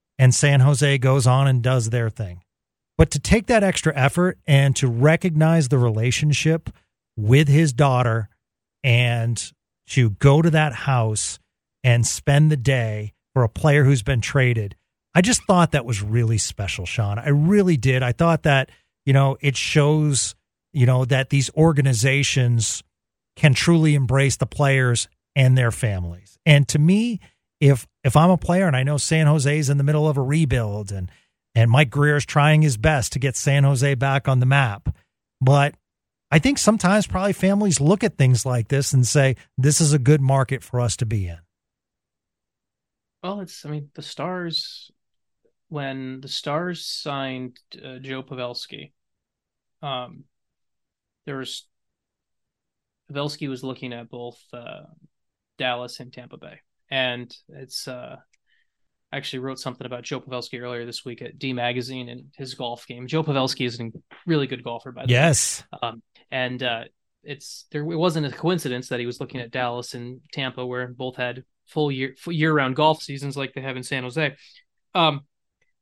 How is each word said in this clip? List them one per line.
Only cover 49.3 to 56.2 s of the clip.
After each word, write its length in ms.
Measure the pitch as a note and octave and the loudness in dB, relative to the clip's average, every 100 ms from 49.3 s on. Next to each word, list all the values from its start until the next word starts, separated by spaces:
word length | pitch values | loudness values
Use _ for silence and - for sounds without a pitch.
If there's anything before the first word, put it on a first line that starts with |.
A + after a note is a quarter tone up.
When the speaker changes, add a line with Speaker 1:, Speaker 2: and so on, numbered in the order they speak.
| _ _ _ _ _ | _ _ _ _ _
Speaker 2:
um, 400 | C#3+ B2+ B2 - _ _ _ _ _ _ _ _ _ _ - | -12 -10 -12 -18 _ _ _ _ _ _ _ _ _ _ -14
there 100 | C3+ | -12
was, 300 | B2+ - - _ _ _ _ _ _ _ _ _ _ _ _ _ - | -12 -14 -18 _ _ _ _ _ _ _ _ _ _ _ _ _ -14
Pavelski 360 | C#3+ D3 - C#3 | -10 -8 -8 -12
was 160 | B2+ | -10
looking 300 | C3 B2+ B2+ | -12 -12 -14
at 160 | A#2+ A#2 | -16 -16
both, 300 | A#2+ A#2+ - _ | -16 -16 -18 _
uh, 300 | B2 A#2+ G#2 - _ _ _ _ _ _ - | -20 -18 -20 -20 _ _ _ _ _ _ -8
Dallas 420 | B2+ B2 B2 - | -6 -6 -10 -16
and 120 | B2 | -20
Tampa 260 | B2+ | -20